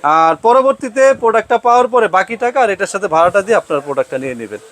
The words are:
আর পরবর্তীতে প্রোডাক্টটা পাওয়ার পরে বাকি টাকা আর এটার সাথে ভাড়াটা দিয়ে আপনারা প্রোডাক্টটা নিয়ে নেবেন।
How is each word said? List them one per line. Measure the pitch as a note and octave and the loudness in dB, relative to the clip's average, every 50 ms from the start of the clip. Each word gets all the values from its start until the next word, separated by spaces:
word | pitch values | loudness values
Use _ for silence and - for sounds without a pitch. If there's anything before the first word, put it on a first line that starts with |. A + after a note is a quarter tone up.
| - C#3+ D#3 E3 | 0 2 2 2
আর | E3 E3 E3 D#3 - | 2 2 0 0 0
পরবর্তীতে | A3+ A#3+ C4+ B3+ C4+ C4+ - - B3+ G#3 C4+ C4 C4+ C4+ C4+ | 2 2 4 2 2 -2 -2 -6 -8 0 2 2 2 2 2
প্রোডাক্টটা | B3 A#3 A3 A3+ G#3+ - A#3+ A3+ A#3 | 0 0 0 0 0 0 -2 0 2
পাওয়ার | A#3+ A#3+ B3 B3 A#3 A#3+ | 2 2 2 2 2 0
পরে | B3 A3 G#3 E3 | 0 0 2 0
বাকি | F#3 F#3+ - A#3 A3 A#3+ | -2 -2 -2 -6 -4 -4
টাকা | A#3+ B3 C#4 B3 | -2 0 0 0
আর | G#3 G3 | 0 0
এটার | F3+ G3+ - - | -4 -6 -6 -6
সাথে | G3 F#3+ G3 D#3 | -6 -6 -2 0
ভাড়াটা | D#3+ E3 F3+ F3 G3+ F#3+ | 2 2 2 2 0 0
দিয়ে | G3+ A3+ F#3 | 0 -2 -2
আপনারা | - - D#3+ C#3+ C#3 | 0 -2 -6 -6 -4
প্রোডাক্টটা | C#3+ C#3 C3+ B2+ - C#3+ C3 | -4 -4 -4 -4 -4 -6 -8
নিয়ে | C3 C3+ B2+ A#2 | -8 -8 -8 -10
নেবেন। | A2+ G2 G#2 G#2 - - | -12 -12 -12 -16 -16 -18